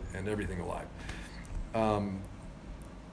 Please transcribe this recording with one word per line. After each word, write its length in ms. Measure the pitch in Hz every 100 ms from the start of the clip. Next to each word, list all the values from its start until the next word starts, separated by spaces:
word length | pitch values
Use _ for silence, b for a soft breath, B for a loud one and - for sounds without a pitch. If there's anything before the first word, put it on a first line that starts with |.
| -
and 140 | 95 95
everything 320 | 104 92 92
alive. 280 | 85 85 78 - B B B B B - -
Um, 460 | 113 110 104 101 95 95 - - - - - - - -